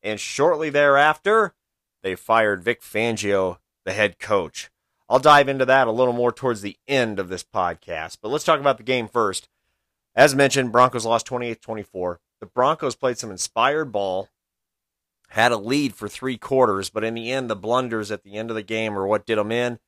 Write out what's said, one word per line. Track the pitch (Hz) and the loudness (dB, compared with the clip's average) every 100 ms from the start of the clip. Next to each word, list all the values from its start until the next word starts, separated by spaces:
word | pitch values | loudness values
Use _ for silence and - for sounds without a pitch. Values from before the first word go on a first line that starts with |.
And | 101 107 | -6 -8
shortly | - - 151 156 156 | -8 0 0 2 -2
thereafter, | 143 143 139 147 110 196 220 196 _ _ _ _ _ | 2 4 6 4 2 0 2 0 _ _ _ _ _
they | 98 92 | -8 -8
fired | - 113 107 98 | 0 2 2 0
Vic | 90 120 | -2 -4
Fangio, | - 107 117 110 101 98 92 90 _ _ - | -4 -2 -2 -2 0 0 0 -4 _ _ -8
the | |
head | 92 104 - | -2 -2 -2
coach. | - 104 80 - - _ _ _ _ | -2 -2 -2 -10 -18 _ _ _ _
I'll | 127 | 2
dive | 143 147 139 | 6 6 6
into | 135 127 | 0 4
that | 131 123 | 4 4
a | |
little | 110 127 | 2 0
more | 120 120 | 2 -2
towards | 117 131 113 | 0 -4 -4
the | 101 - - | -8 -14 -4
end | 135 117 101 | 0 0 -2
of | 92 | -6
this | 90 | -8
podcast, | - - 87 82 - 82 80 - | -8 -4 -4 -4 -10 -10 -10 -12
but | 107 | -6
let's | 143 | -4
talk | - 156 | 0 0
about | 143 120 | 2 -2
the | |
game | 113 127 110 | -2 -4 -2
first. | 120 107 92 _ _ _ _ _ _ _ | -2 0 -2 _ _ _ _ _ _ _
As | - 143 135 | 4 4 6
mentioned, | 139 139 127 | 2 2 0
Broncos | 113 127 120 110 | 4 4 2 -2
lost | 113 - | -2 -2
twenty-eight | 123 120 113 | -8 -8 -10
twenty-four. | - 110 101 95 90 87 _ _ | -10 -10 -10 -6 -6 -6 _ _
The | 107 | -10
Broncos | - 131 165 143 - | 0 2 2 -4 -2
played | 131 120 | -4 -4
some | 113 | -10
inspired | 92 - - 123 151 151 | -10 -8 0 0 0 -4
ball, | 104 98 92 98 _ _ _ _ _ _ _ _ _ _ | -4 -4 -4 -6 _ _ _ _ _ _ _ _ _ _
had | - 117 | 0 2
a | 113 | 2
lead | 104 139 143 101 | -2 -2 -2 -6
for | 104 | -12
three | - 131 123 | -8 -8 -8
quarters, | - 135 123 98 92 | -2 2 4 2 -4
but | 110 | -4
in | 110 | -6
the | 117 113 | -6 -6
end, | 131 123 | -6 -4
the | 104 | -6
blunders | 104 123 127 113 104 | -2 -2 0 -6 -6
at | 104 | -10
the | 98 104 | _ -12
end | 113 | -8
of | 110 | -8
the | |
game | 107 110 110 101 | -6 -6 -4 -4
are | 95 | -2
what | 107 - | -2 0
did | 110 | -2
'em | 104 | 0
in. | 117 123 117 | -2 -2 -6